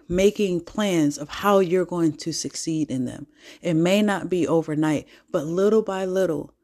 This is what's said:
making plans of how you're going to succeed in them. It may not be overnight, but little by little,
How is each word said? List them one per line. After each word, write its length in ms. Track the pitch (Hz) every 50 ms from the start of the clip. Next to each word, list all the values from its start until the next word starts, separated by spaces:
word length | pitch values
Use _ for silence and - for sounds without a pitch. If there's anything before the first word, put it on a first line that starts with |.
| - -
making 500 | 175 185 190 208 202 - 208 190 180 170
plans 580 | 170 - - 214 208 202 180 165 151 147 147
of 120 | - 147 -
how 300 | - - - 202 202 196
you're 260 | 190 160 180 185 175
going 320 | 180 180 170 165 156 151
to 160 | - - 165 147
succeed 580 | - - 143 - - - 165 160 156 151 -
in 140 | 131 131 123
them. 220 | 120 - - 143 - _ _ - - - -
It 140 | - 175 165
may 260 | 160 170 180 196 208
not 280 | 214 208 196 180 - 175
be 160 | 185 180 151
overnight, 600 | - 160 165 156 - 151 151 156 156 151 135 - - - - _ _
but 140 | - 175 143
little 360 | 160 170 185 196 214 220 220
by 220 | 214 202 190 190 190
little, 500 | 185 185 190 190 170 151 - - - _ _